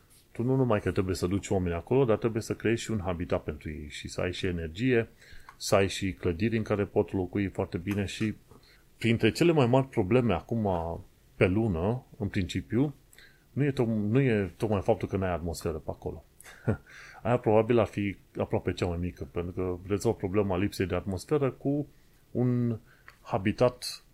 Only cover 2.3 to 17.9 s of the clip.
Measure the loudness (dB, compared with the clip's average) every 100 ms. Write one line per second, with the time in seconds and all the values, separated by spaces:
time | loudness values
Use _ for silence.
2.3 | -4 -4 -2 0 0 -2 -4 -4 -4 -2
3.3 | -2 -4 -8 -10 -10 -10 -12 -10 -6 -4
4.3 | -4 -4 -4 -6 -2 2 2 0 -8 -20
5.3 | -18 -18 -12 2 4 4 0 -4 -2 -2
6.3 | 0 0 0 0 0 2 2 0 -2 -2
7.3 | -2 -2 -2 -4 -4 -4 -2 -4 -2 -4
8.3 | -4 -14 -20 -20 -20 _ _ 0 4 2
9.3 | 4 4 6 4 4 2 0 2 2 4
10.3 | 0 0 -2 0 0 -2 -6 -12 _ _
11.3 | 0 2 4 2 0 0 -2 -6 -8 -6
12.3 | -4 -4 -4 -2 0 0 -2 _ -20 -20
13.3 | _ _ -2 0 0 0 0 2 2 4
14.3 | 2 0 -2 0 0 2 0 0 -2 -2
15.3 | -2 -4 -6 -6 -6 -8 -10 -10 -10 -16
16.3 | _ -20 -6 -4 -4 -6 -20 -20 -8 0
17.3 | 0 4 4 6 4 2